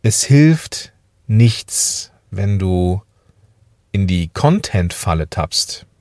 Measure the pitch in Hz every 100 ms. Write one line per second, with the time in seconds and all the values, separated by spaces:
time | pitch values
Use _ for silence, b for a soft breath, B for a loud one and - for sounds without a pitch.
0 | 113 - - 139 156 160 - - - _
1 | _ _ - 110 117 - - - - -
2 | - _ _ 95 101 98 95 90 90 92
3 | _ _ _ _ _ _ _ _ _ 98
4 | 95 90 82 - 147 196 - 101 87 -
5 | - 80 78 - 78 - - - - _